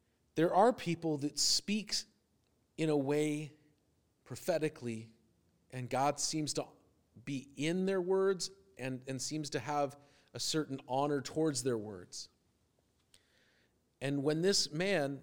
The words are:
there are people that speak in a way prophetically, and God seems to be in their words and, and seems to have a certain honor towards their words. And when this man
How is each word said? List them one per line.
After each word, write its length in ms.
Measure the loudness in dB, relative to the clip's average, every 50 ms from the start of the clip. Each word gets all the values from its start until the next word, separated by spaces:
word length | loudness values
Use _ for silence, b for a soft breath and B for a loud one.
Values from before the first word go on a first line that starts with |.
| _ _ _ _ _ _ _
there 180 | 2 2 4 6
are 200 | 6 6 6 6
people 440 | 2 0 -2 -2 0 0 -2 0 0
that 200 | -2 -2 0 0
speak 560 | 2 2 2 2 0 0 -2 -2 -2 -2 -4 -4 -4 -6 _ _ _ _ _ _ _ _ _ _ _ _ _ -2
in 120 | 0 2
a 80 | 2 2
way 560 | 2 2 2 2 2 2 0 -2 -6 -8 -12 -18 _ _ _ _ _ _ _ _ _ _ _ _ _
prophetically, 840 | -14 -12 -6 -2 0 0 2 0 -2 -2 -4 -6 -6 -6 -6 -8 -12 -18 _ _ _ _ _ _ _ _ _ _ _
and 180 | -10 -8 -4 -2
God 300 | 0 2 2 2 2 0
seems 340 | -2 -2 -2 -2 -2 -2 -2
to 120 | -4 -6 -6 -10 -20 _ _ _ _ _ _ _ -14 -8
be 220 | -6 -6 -6 -8 -8 -6 -2
in 280 | 0 0 0 2 2
their 160 | 2 2 2
words 500 | 2 2 2 4 4 4 2 0 -2 -6 -8 -12 _ _ _ -8
and, 220 | -6 -6 -6 -6 -6 -6
and 120 | -6 -6
seems 280 | -4 -4 -4 -4 -4 -4
to 80 | -4 -4
have 360 | -4 -2 0 0 0 0 -2 b b b b b b b -10
a 60 | -6
certain 400 | -4 0 0 0 0 -2 -4 -8 -6 -2
honor 320 | 0 0 2 2 0 0
towards 420 | -2 -2 -2 0 2 2 2 0 0
their 140 | 0 0 0
words. 520 | -2 -6 -10 -12 -14 -14 -14 -14 -14 -14 _ _ _ _ _ _ _ _ _ _ _ _ _ _ _ b b b b b b b b b b b b b b _ _ _ _ _
And 240 | -4 -2 -2 0 0
when 180 | 0 2 2
this 300 | 2 4 4 2 2 0
man 480 | -2 -2 0 0 2 2 0 0 -4 -6